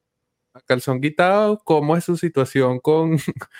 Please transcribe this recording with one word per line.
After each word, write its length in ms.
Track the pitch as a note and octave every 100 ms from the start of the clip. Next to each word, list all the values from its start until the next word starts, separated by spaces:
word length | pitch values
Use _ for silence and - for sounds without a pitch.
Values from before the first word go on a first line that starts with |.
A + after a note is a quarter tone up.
| _ _ _ _ _
a 60 | -
calzón 380 | - B2+ - B2+
quitado, 600 | D3 D3+ F3+ G3+ G#3+ G#3+
cómo 320 | - D#3 D3 E3+
es 80 |
su 120 | - E3+
situación 600 | E3+ C#3 C3 C#3 B2+ B2+
con, 380 | D3 D#3 E3 D#3
<laughs> 320 | - - -